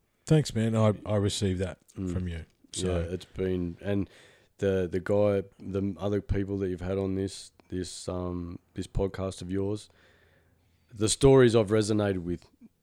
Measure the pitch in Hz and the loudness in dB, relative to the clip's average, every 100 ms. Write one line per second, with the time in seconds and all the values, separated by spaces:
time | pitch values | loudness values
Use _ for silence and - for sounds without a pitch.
0 | _ _ - 156 135 113 113 110 107 95 | _ _ 2 2 2 -2 0 4 2 2
1 | - 104 101 - 101 92 92 - _ - | -2 0 0 0 -2 0 -4 -6 _ -8
2 | 92 87 90 82 - _ _ - 92 87 | -4 -4 -4 -8 -12 _ _ -4 -2 0
3 | 85 90 - - 95 92 87 87 98 101 | -2 -6 -8 -4 -2 0 -2 -6 -2 -2
4 | 90 - - _ _ _ 98 95 90 92 | -2 -8 -20 _ _ _ 0 0 0 -4
5 | 87 104 104 98 98 - 98 95 98 98 | 0 2 2 2 -4 -14 -6 -2 -2 -4
6 | 101 101 - 101 98 98 95 90 90 98 | -2 -2 -2 -2 -2 -2 -2 -4 -4 -2
7 | 98 95 95 - - _ _ 92 92 - | -2 -2 -4 -6 -18 _ _ -8 -6 -8
8 | - 90 90 90 87 90 - - 92 - | -8 -6 -4 -6 -8 -12 -14 -12 -6 -2
9 | 98 95 95 - 90 95 98 107 - _ | -2 -2 -8 -8 -6 -4 -4 -6 -10 _
10 | _ _ _ _ _ _ _ _ _ 104 | _ _ _ _ _ _ _ _ _ -2
11 | 107 - 139 135 123 113 98 110 104 107 | 0 6 8 10 8 6 4 2 2 2
12 | 101 92 87 85 - _ 233 _ | 2 0 -4 -6 -8 _ -20 _